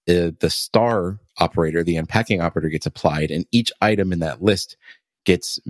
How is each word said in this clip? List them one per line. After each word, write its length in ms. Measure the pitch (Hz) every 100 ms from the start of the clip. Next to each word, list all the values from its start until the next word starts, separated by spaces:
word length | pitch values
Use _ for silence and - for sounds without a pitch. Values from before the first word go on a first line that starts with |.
| -
uh, 220 | 87 85 80
the 120 | 82
star 680 | - - 110 117 110 87 104 _ -
operator, 440 | 85 - 80 82
the 140 | 85 82
unpacking 420 | 80 110 113 98
operator, 300 | 85 82 78
gets 160 | 78 -
applied, 460 | - - 76 78
and 160 | 76 -
each 200 | 117 113 -
item 320 | 107 104 92
in 60 | 85
that 240 | 80 65
list 340 | 98 98 - - - - _ _ -
gets, 320 | 87 - - -